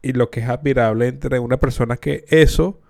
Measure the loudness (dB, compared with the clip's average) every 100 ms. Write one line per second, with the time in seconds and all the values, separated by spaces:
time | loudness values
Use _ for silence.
0 | -6 -2 -2 -4 -6 -4 -2 0 0 0
1 | -2 -4 -4 -4 -2 0 0 -2 -4 -4
2 | -6 -8 2 4 6 4 -2 -4